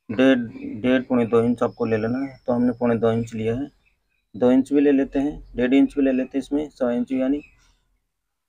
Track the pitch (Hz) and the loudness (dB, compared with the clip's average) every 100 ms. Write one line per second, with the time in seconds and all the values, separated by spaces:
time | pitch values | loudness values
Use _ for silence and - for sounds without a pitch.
0 | - 104 135 127 113 - - 113 123 127 | -8 0 2 2 -2 -10 -14 -6 0 0
1 | 127 123 113 117 120 120 - - 233 220 | 0 0 2 2 2 0 -2 -2 -2 -2
2 | - 127 135 131 - 120 123 120 120 117 | -2 -4 -6 -10 -4 0 0 0 0 2
3 | 113 113 117 110 110 120 147 _ _ _ | 0 0 -4 -4 -4 -4 -6 _ _ _
4 | _ _ _ 98 123 131 131 143 143 135 | _ _ _ 0 2 4 2 2 4 2
5 | 135 139 143 160 - 117 123 139 135 143 | 0 -2 -4 -6 -12 -4 2 4 2 2
6 | 135 127 131 139 127 147 147 - 123 120 | 0 0 -2 -6 -4 -4 -6 -4 -4 -2
7 | 120 131 131 147 - _ _ _ _ _ | -2 -2 -2 -2 -6 _ _ _ _ _
8 | _ _ _ _ | _ _ _ _